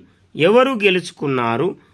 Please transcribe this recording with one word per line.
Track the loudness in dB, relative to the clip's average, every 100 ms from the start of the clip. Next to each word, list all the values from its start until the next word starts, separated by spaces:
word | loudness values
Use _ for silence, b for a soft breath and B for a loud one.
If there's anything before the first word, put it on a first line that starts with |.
| b b b 0
ఎవరు | 2 4 2
గెలుచుకున్నారు? | 0 0 0 -4 -8 -4 -2 -2 -2 -4 -6 b